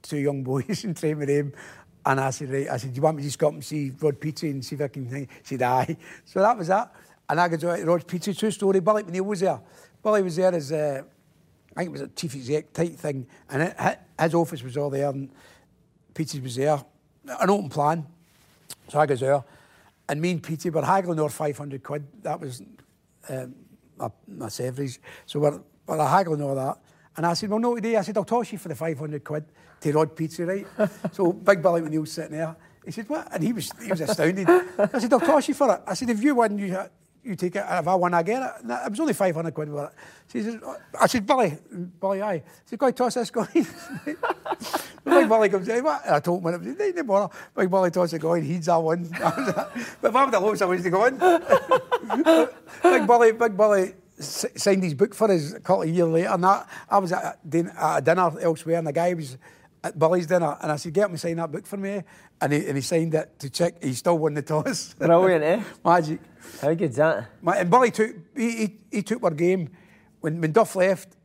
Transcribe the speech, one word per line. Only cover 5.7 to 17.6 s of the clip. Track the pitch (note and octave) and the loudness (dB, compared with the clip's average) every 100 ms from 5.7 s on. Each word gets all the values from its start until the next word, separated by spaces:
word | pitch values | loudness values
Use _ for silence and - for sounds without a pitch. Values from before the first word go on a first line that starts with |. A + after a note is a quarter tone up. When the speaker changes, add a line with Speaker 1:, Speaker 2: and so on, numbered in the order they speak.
| B2+ B2+ D#3+ - - | 2 0 -6 -12 -20
Speaker 1:
So | - F#3+ | -8 2
that | G3+ A#3+ | 2 2
was | E3 | 0
that. | F#3+ A#3+ - _ _ - | 0 -2 -14 _ _ -4
And | D3+ | 0
I | F3 | 2
go | E3 | 0
to | E3+ E3+ | -2 -2
Rod | E3 F3 E3 | 0 0 0
Petrie, | F3+ F3+ | -6 -6
true | E3+ G#3+ | -2 -4
story. | F3+ G3 F#3+ | 0 0 2
Billy | F3+ G#3+ | 2 0
McNeil | G3+ F3 G3 | -2 -6 -4
was | G3+ | -2
there. | F#3 B2+ - - - _ | -2 -2 -10 -20 -20 _
Billy | G#3+ G#3+ | 0 2
was | F#3 D#3+ | 0 2
there | F#3 F3 | 2 0
as, | C#3 | -4
uh, | D#3 D3+ C3+ - _ _ _ _ _ _ - | -2 -2 -4 -10 _ _ _ _ _ _ -8
I | |
think | F3 | -8
it | |
was | C#3 | -8
a | C#3 | -12
chief | - E3 | -8 -8
exec | C3+ B2 D3+ - | -8 -4 -4 -4
type | - E3+ | -4 -4
thing. | D#3+ D3+ C3+ A#2+ - - | -4 -8 -8 -12 -20 -6
And | C3+ | -2
it, | E3+ - | -2 0
hi-, | F#3 - _ - | -2 -2 _ -2
his | D#3+ | 0
office | E3+ E3 D3 | 2 0 -6
was | B2+ B2 | -8 -6
all | C#3+ | -4
there, | C#3 C#3+ | -2 -2
and | C#3 C3+ - - _ _ _ _ _ _ | -4 -10 -16 -20 _ _ _ _ _ _
Petrie | - D#3 D3 | -8 -6 -6
was | B2+ A#2+ | -8 -2
there. | C#3+ C#3+ - _ _ _ C3+ B2 | 0 0 -2 _ _ _ -14 0
An | - | 2
open | G#3 | 2